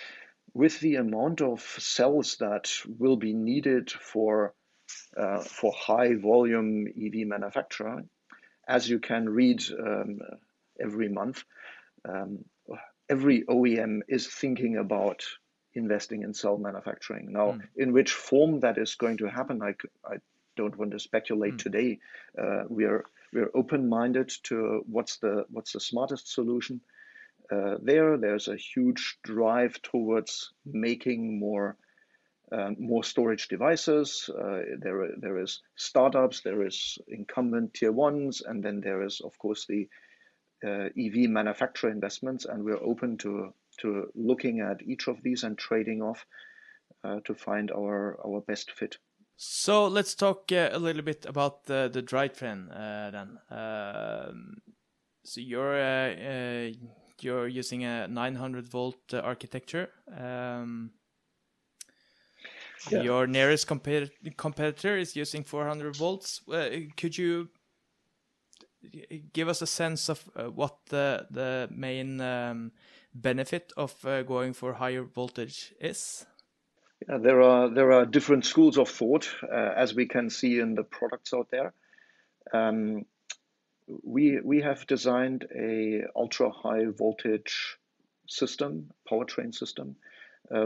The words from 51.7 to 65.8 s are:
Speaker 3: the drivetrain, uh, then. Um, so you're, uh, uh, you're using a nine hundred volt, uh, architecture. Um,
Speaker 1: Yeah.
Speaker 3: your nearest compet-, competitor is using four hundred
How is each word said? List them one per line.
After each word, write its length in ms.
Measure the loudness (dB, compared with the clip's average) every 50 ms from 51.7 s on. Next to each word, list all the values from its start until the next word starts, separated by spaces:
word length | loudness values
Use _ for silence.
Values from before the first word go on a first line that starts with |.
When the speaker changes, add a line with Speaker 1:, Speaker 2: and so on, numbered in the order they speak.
| -2 0 0 0 -2
Speaker 3:
the 100 | -4 -6
drivetrain, 640 | -2 0 0 0 0 -2 -8 -10 -8 -8 -10 -12 -14
uh, 400 | -12 -12 -10 -8 -8 -8 -8 -10
then. 280 | -10 -12 -14 -14 -18 -20 _ _
Um, 1080 | -12 -10 -8 -8 -6 -6 -8 -8 -6 -6 -6 -6 -6 -6 -8 -10 -12 -14 -16 -18 -18 -20 _ -20 -20 _ _ _ _ _ _ _ _ _ _
so 160 | -16 -14 -14
you're, 400 | -10 -8 -6 -4 -2 -2 0 0
uh, 340 | 0 2 2 0 0 -2 -4
uh, 580 | -6 -8 -8 -8 -6 -6 -6 -6 -4 -6 -6 -8 -10 -16 -20 -20 _ _ _ _ -10
you're 260 | -8 -4 -4 -2 -2 -4
using 380 | -4 -6 -6 -6 -6 -6 -4
a 220 | -4 -4 -6 -6 -6
nine 280 | -4 -4 -4 -4 -4
hundred 320 | -6 -6 -8 -8 -8 -10 -8
volt, 460 | -6 -6 -4 -6 -6 -10 _ -8 -6
uh, 60 | -4
architecture. 720 | -4 -4 -6 -8 -12 -12 -12 -14 -12 -8 -8 -8 -8 -8 -12 _ _ -20 -16 -14
Um, 720 | -12 -10 -8 -8 -8 -8 -8 -8 -8 -10 -10 -10 -12 -14 -16 _ _ _ _ _ _ _ _ _ _ _ _ _ _ _ _ _ -20 -20 _ _ _ _ _ _ _ _ _ _ -20 -20 -20 -20 -20 -20 -20 -16 -6 -2
Speaker 1:
Yeah. 120 | 0 0 2
Speaker 3:
your 240 | 2 2 2 2 2
nearest 400 | 4 4 6 6 6 4 2 -2
compet-, 680 | -4 -4 -2 -2 -2 -2 -2 -4 -10 _ -16 -14 -12 -6
competitor 600 | -6 -6 -4 -2 -2 -2 -2 -2 -2 -2 0 0
is 180 | -2 -4 -6
using 300 | -6 -6 -6 -6 -8 -8
four 220 | -6 -6 -4 -4 -4
hundred 300 | -4 -6